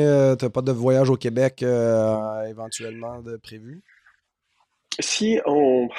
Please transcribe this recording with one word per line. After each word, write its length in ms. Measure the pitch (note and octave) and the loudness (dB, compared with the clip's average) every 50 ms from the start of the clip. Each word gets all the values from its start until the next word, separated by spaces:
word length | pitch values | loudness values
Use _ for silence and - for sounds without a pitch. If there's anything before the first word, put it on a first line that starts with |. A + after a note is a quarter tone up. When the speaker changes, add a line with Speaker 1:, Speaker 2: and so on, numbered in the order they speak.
| D3 | 4
Speaker 1:
euh, 300 | D3 C#3+ C#3 C3+ C3+ C3 | 4 4 4 4 4 2
t'as 120 | A#2 C3+ A#2+ | 0 -2 -4
pas 120 | - B2+ | -4 -2
de 100 | B2+ C3+ | -2 -2
voyage 380 | C3 A#2 A#2+ C3 C3 C3 C3+ C3 | -2 0 2 2 4 4 4 4
au 80 | C3+ | 2
Québec, 440 | - - A#2+ A2+ B2 C3 C3+ C3 - | 0 0 -2 0 0 0 0 -2 -2
euh, 840 | C3 B2 B2 A#2+ A#2 A#2 A2+ A2 A2 A2 A2 G#2+ G#2+ A2 G#2+ A2 A2 | -2 0 0 2 2 2 2 2 2 2 0 0 -2 -6 -6 -8 -8
éventuellement 800 | A2 G#2+ A2 A2+ A2 - - A2+ A2+ A2+ A2+ A#2 A#2+ A#2+ A#2+ | -10 -10 -12 -14 -12 -12 -12 -12 -12 -12 -12 -12 -14 -14 -14
de 140 | A#2 A#2 A#2 | -14 -14 -14
prévu ? 480 | A2 - - A2+ A2 G#2+ A#2+ D3 F3+ - _ _ _ _ _ _ _ _ _ _ _ _ _ _ _ _ _ _ _ _ _ - | -14 -14 -18 -20 -18 -18 -18 -20 -20 -20 _ _ _ _ _ _ _ _ _ _ _ _ _ _ _ _ _ _ _ _ _ -10
Speaker 2:
Si, 440 | - - - - - G#3+ A3 A3+ - - | -8 -6 -6 -4 -2 0 0 0 0 0
en, 440 | D3 C#3+ D3 C#3+ C3 B2+ B2+ B2 A#2 - | 2 2 4 4 4 4 4 2 -2 -4